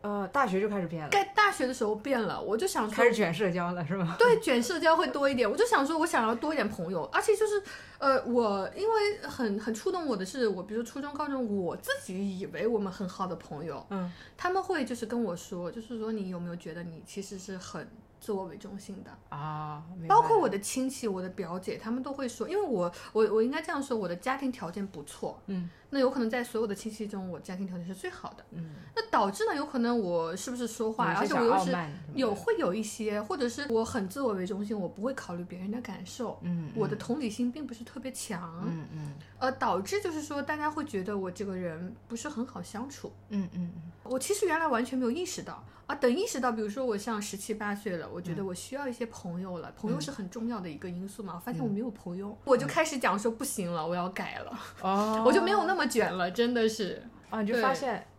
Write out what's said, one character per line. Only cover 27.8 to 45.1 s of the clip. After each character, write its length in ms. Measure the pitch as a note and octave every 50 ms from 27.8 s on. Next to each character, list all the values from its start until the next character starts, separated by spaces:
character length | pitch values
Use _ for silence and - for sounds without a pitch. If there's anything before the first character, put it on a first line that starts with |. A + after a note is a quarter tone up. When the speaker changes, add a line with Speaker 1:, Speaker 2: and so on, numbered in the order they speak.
| E3+
Speaker 2:
是 80 | F3 F#3+
最 160 | - - F4+
好 200 | - - - - -
的。 80 | - - -
Speaker 1:
嗯。 240 | - E3+ E3 D#3+ D3 G3 - - -
Speaker 2:
那 60 | A4+ A4 -
导 220 | - C4+ G#3 G3
致 120 | G3+ - A4
呢， 80 | A4+ F4
有 100 | C#4+ D4+
可 140 | D4 - B3
能 180 | A#3 A#3 A#3+ A#3+
我 360 | G3+ F3 F3 E3 E3 D#3+ F3
是 160 | F#3+ - C4+
不 40 | B3
是 120 | B3 A#3+
说 260 | A3+ - - A3 A3 A3
话， 220 | B3+ A#3 F#3+ F3
Speaker 1:
有 80 | G3 G#3+
一 40 |
些 60 | G3+ -
Speaker 2:
而 60 | -
且 60 | A#3
我 0 |
又 200 | A#3 A#3 F#3+ F#3
是 60 | F3+
Speaker 1:
小 0 |
傲 20 | F3
慢 160 | F3 E3 D3+
什 180 | C#3+ - - -
么 40 | -
的。 60 | -
Speaker 2:
有， 160 | C4 A3 G3+
会 220 | - - A4+ G#4+ F4+
有 120 | D4 F3+
一 120 | F#3 A3 G#3+
些， 360 | G#3+ - - G#3+ G#3+ G#3 G#3
或 160 | G#3+ - F#4+
者 140 | C#4 A#3+ A#3+
是 160 | A#3 - D4 C#4
我 140 | A3+ A3 A3+
很 240 | A3+ - B3 G3
自 140 | F3+ - C#4
我 120 | C#4 A#3 G#3
为 120 | F#3 F3+
中 180 | F3+ G#3 G3 G#3
心， 160 | G#3 A3+ G#3
我 80 | F3+
不 140 | E3+ - F#3+
会 100 | G#3 - -
考 180 | - - - F3
虑 100 | F3 F3
别 120 | F#3 F#3
人 140 | F3+ F#3 G3+
的 100 | G#3+ B3+
感 240 | A#3+ A3 G3 - F#3
受。 320 | - - - A#3+ G3 - - -
Speaker 1:
嗯， 240 | F3 F3 E3 D#3+
嗯。 40 | C#3 -
Speaker 2:
我 120 | A3 G#3
的 80 | D3 G#3
同 240 | - - - A#3+ D4+
理 80 | C4
心 240 | A3 G3+ - B3 B3
并 140 | A#3+ D#4 D4
不 80 | C4 A#3
是 100 | - A#3
特 160 | - - C4
别 120 | A#3+ C4
强。 500 | B3 - - - G3+ E3+ F3 E3+ E3 E3+ -
Speaker 1:
嗯， 180 | E3+ E3 D#3+ D3 - D3
嗯。 200 | D#3 D3+ D3 C#3+ C#3+ - - - -
Speaker 2:
呃， 120 | B3+ C4 C4
导 280 | - C4+ A3+ F3+ F#3
致 180 | G3 - F#4 G#4
就 120 | G#4 F4+
是 100 | D#4+ D#4
说 180 | D4 D4 D4 C#4+
大 160 | C#4+ D4 D4+
家 140 | D4+ D4+ D4+
会 160 | D4+ D#4 -
觉 180 | - - F#3+ F#3
得 140 | G#3+ G#3
我 140 | G3+ F#3+ F3+
这 120 | F3+ - G3+
个 120 | G3+ F#3+
人 400 | F#3 F3+ E3+ D#3+ D#3+ F3+ F#3 - - -
不 80 | - A3+
是 140 | A3+ - D4
很 160 | D4 A3 A#3+
好 160 | C4 - F3
相 260 | F3 - - G3+ B3+
处。 240 | C#4 - - - - - - - -
Speaker 1:
嗯， 200 | G#3+ G3+ F#3 F3 -
嗯， 160 | F3+ F3 E3+ -
嗯。 160 | E3+ D#3+ E3+ - - -
Speaker 2:
我 160 | G#3+ B3+ C4
其 120 | C4 -
实 140 | G4+ G4+ G#4+
原 140 | F4 D#4 E4
来 80 | E4
完 180 | D4+ B3+ A#3 B3+
全 140 | B3 C4+ B3+
没 60 | B3+
有 40 |
意 160 | A#3